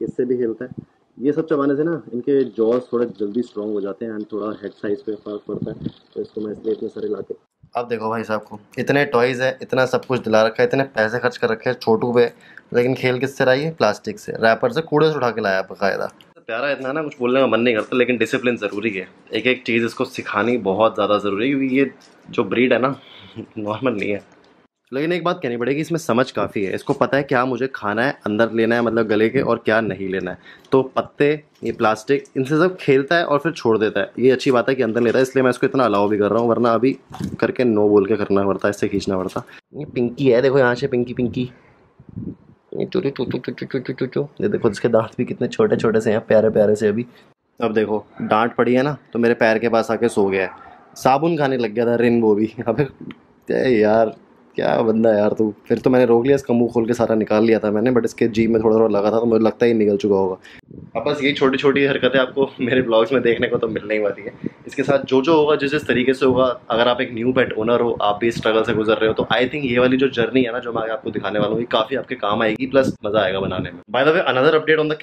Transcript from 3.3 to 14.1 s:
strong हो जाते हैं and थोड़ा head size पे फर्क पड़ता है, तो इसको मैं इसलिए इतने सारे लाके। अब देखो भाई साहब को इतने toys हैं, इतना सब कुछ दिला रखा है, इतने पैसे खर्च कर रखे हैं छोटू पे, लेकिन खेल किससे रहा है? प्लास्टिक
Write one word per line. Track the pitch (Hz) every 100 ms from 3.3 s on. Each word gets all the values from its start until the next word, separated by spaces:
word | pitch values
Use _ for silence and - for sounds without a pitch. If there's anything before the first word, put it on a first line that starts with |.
| 113
strong | 120 104 107
हो | 104
जाते | 98 95 117
हैं | 107
and | 104
थोड़ा | 107 104 98
head | 98
size | - 110 101
पे | -
फर्क | 104 110 104 -
पड़ता | 104 107
है, | 107 - - _ -
तो |
इसको | 104 -
मैं | 107
इसलिए | 101 110
इतने | 104 110
सारे | 110 104
लाके। | 98 98 - _ _ _ -
अब | 120
देखो | 117 110
भाई | 113
साहब | 110 107
को | - 107 _ -
इतने | 120 139 139
toys | 120 127 123
हैं, | 131 -
इतना | - 131 127
सब | 123 -
कुछ | 123
दिला | 107 107 113
रखा | 113
है, | 120
इतने | 139
पैसे | 135 113 107 120
खर्च | 120 -
कर | 117
रखे | 110 127
हैं | 120
छोटू | - 110 123
पे, | 120 117 - - - -
लेकिन | 120 123 127
खेल | 127 123
किससे | 127 - 127
रहा |
है? | 131 156
प्लास्टिक | 160 110 104 -